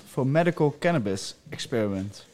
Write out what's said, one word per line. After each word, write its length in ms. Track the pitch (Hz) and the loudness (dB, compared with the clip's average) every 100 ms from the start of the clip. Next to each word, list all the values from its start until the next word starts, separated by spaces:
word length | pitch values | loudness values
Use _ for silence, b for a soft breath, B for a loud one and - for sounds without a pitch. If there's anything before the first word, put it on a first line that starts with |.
| - | -6
for 160 | - | -2
medical 480 | 139 147 175 165 151 | 2 4 2 4 2
cannabis 600 | - 175 165 101 95 - - - | 2 2 2 0 -4 -6 -14 -14
experiment, 720 | - - 120 104 95 101 - - | -12 -4 0 0 -2 -6 -10 -20